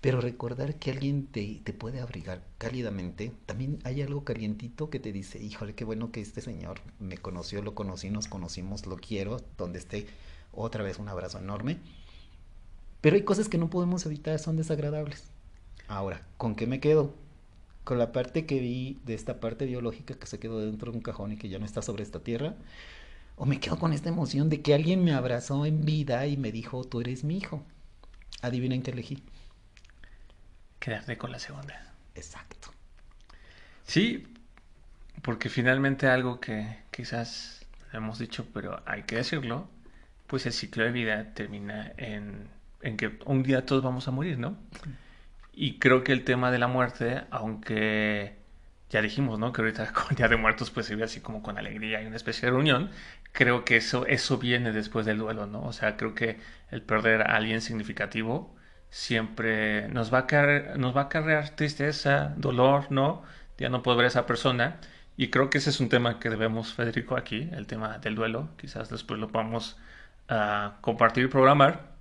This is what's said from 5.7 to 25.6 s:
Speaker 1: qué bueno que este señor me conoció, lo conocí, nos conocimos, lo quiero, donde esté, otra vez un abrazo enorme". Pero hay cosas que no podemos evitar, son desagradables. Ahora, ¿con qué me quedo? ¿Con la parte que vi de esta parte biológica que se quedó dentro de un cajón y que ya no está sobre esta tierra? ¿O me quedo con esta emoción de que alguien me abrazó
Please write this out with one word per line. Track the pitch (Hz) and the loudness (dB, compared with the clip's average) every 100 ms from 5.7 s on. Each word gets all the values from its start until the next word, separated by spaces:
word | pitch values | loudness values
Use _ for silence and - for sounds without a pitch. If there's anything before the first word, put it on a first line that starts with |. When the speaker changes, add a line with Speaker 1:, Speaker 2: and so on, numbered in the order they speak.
| 107 | -8
Speaker 1:
qué | 110 | -6
bueno | 110 117 | -4 -4
que | 113 | -6
este | 101 - | -10 -10
señor | - 92 87 87 - - | -10 -10 -10 -12 -14 -12
me | 98 90 | -10 -8
conoció, | - 90 85 101 | -8 -8 -8 -6
lo | 101 101 | -6 -6
conocí, | 98 92 95 | -8 -6 -4
nos | 104 107 | -4 -4
conocimos, | 98 87 - 92 104 - | -8 -8 -8 -8 -8 -8
lo | 92 | -10
quiero, | - 107 98 120 - - | -6 -4 -4 -6 -10 -8
donde | 90 87 | -6 -6
esté, | - 104 104 - - - - | -8 -8 -8 -14 -18 -18 -16
otra | - 113 110 | -8 -6 -4
vez | 98 90 | -6 -6
un | 104 | -8
abrazo | 98 92 98 | -8 -8 -8
enorme". | 95 104 113 175 - - - - - - - - - - - - | -8 -6 -4 -6 -8 -18 -18 -20 -20 -20 -20 -20 -18 -18 -18 2
Pero | 151 190 | 6 6
hay | |
cosas | 202 202 214 | 4 0 2
que | 170 | 0
no | 165 | 0
podemos | 180 175 180 160 | 0 0 0 -4
evitar, | 151 156 156 | -6 -4 -4
son | 147 160 | -2 -2
desagradables. | 156 147 147 151 151 147 - - - - - - - | 0 -2 -2 -4 -6 -8 -14 -20 -20 -20 -20 -20 -10
Ahora, | 101 98 90 - - | -6 -4 -6 -12 -4
¿con | 120 107 | -4 -2
qué | 117 | -2
me | 131 | 0
quedo? | 143 156 139 - - - - - - - | 4 6 4 -2 -20 -20 -20 -20 -20 -16
¿Con | - 123 | -4 0
la | 117 | 2
parte | 127 123 165 160 | 0 -2 -2 0
que | 139 | 0
vi | 123 127 127 135 120 | 0 -2 -6 -8 -8
de | |
esta | 110 - 123 | -6 -6 -4
parte | 113 113 139 | -4 -4 -4
biológica | 123 120 113 - | -2 -4 -6 -10
que | 131 - | -12 -12
se | 107 | -10
quedó | 113 113 | -6 -4
dentro | 107 107 117 | -4 -4 -6
de | 117 | -6
un | |
cajón | 110 110 101 | -6 -6 -6
y | 107 | -6
que | 104 | -8
ya | 95 | -6
no | 104 | -6
está | - | -6
sobre | 104 104 | -6 -6
esta | 101 87 | -6 -8
tierra? | - 117 147 214 - - - - - - - - | -4 -2 -4 -6 -14 -18 -18 -18 -18 -20 -20 -4
¿O | 139 | 0
me | 135 | 0
quedo | - 160 | 0 0
con | 165 | 2
esta | 147 165 | 0 0
emoción | 170 139 139 151 | 0 0 2 2
de | 151 | 2
que | 147 | 4
alguien | 147 160 185 | 4 6 4
me | 180 | 6
abrazó | 143 123 123 - 139 | 4 2 -2 0 0